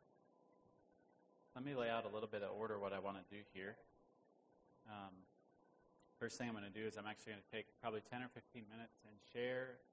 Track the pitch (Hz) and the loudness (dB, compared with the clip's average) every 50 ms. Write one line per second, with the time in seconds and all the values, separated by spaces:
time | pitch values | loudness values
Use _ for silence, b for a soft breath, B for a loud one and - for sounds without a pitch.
0 | - - - - - - - - - - - - - - - - - - - - | -20 -20 -20 -20 -20 -20 -20 -20 -20 -20 -20 -20 -20 -20 -20 -20 -20 -20 -20 -20
1 | - - - - - - - - - - - 127 127 143 143 127 120 117 113 113 | -20 -20 -20 -20 -20 -20 -20 -20 -20 -10 -6 -2 0 2 4 4 6 6 6 6
2 | 107 104 101 107 110 107 110 104 101 95 98 104 110 110 107 101 101 98 98 95 | 4 2 2 0 0 2 2 2 2 2 2 2 2 2 2 2 4 2 2 2
3 | 92 98 98 95 90 - 101 104 104 - - 95 95 98 110 - - - - - | 2 0 0 -2 -4 -6 -8 -8 -8 -8 -6 -4 -4 -4 -4 -6 -12 -20 -20 -20
4 | - - - - - - - - - - - - - - - - - 110 107 101 | -20 -20 -20 -20 -20 -20 -20 -20 -20 -20 -20 -20 -20 -20 -20 -20 -12 -8 -6 -6
5 | 98 98 92 92 90 - - - - - - - - - - - - - - - | -6 -6 -8 -12 -16 -20 -20 -20 -20 -20 -20 -20 -20 -20 -20 -20 -20 -20 -20 -20
6 | - - - - 120 113 - - 127 120 113 104 101 101 95 107 110 110 101 107 | -20 -20 -6 -2 -2 -2 0 0 0 0 2 0 -2 -2 -2 0 0 0 0 0
7 | 101 107 107 - - 117 107 101 98 - - 110 104 - - - - 117 110 107 | -2 -2 -4 -4 -4 -6 -6 -6 -6 -2 -2 -2 -2 -2 -8 -2 0 0 0 0
8 | 104 - - 123 127 120 - 120 - - - 123 110 101 110 113 117 113 - - | -2 -2 -4 -2 -2 -4 -6 -10 -14 -10 -10 -10 -10 -8 -10 -10 -10 -10 -12 -18
9 | 110 107 107 101 - - - 120 120 123 127 127 131 131 123 123 - - | -20 -18 -18 -18 -18 -4 0 2 4 4 4 2 2 0 -4 -10 -14 -20